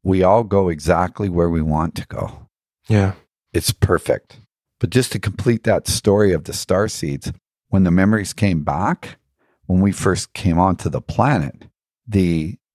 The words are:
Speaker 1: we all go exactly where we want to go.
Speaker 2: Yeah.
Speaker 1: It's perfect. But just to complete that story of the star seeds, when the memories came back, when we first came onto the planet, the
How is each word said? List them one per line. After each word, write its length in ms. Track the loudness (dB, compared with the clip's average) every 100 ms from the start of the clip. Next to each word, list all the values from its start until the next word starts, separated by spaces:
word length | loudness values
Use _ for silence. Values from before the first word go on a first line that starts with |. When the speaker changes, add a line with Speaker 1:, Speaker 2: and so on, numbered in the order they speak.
Speaker 1:
we 180 | 0 2
all 200 | 4 4
go 260 | 2 0 0
exactly 580 | -2 0 2 0 -2 -4
where 200 | 0 0
we 120 | 0
want 340 | 0 0 -2 -6
to 120 | -12
go. 400 | -8 -10 -10 -20 _ _ _ -2
Speaker 2:
Yeah. 260 | 0 0 -4 _ _ _
Speaker 1:
It's 180 | -4 -2
perfect. 680 | -2 2 2 0 -4 _ -20 _ _ _ -8
But 120 | -2
just 200 | 0 0
to 60 | -4
complete 440 | -6 -2 -2 0
that 240 | 0 -2 0
story 460 | -2 2 2 2
of 100 | 0
the 100 | -4
star 340 | -10 -2 -2 -2
seeds, 440 | -4 -6 -6 -8 -12 _ _ -2
when 140 | 2
the 80 | 4
memories 400 | 4 2 2 -2
came 300 | -2 0 0
back, 540 | -2 -2 -2 -4 -8 -20 _ _ _ _ -2
when 160 | 2
we 100 | 2
first 420 | 0 -2 -2 -6
came 260 | -4 -2 2
onto 300 | 2 0 -4
the 120 | -6
planet, 640 | -8 -2 0 0 -4 -10 -20 _ _ _ -4
the 500 | 0 2 0 -4 -10 _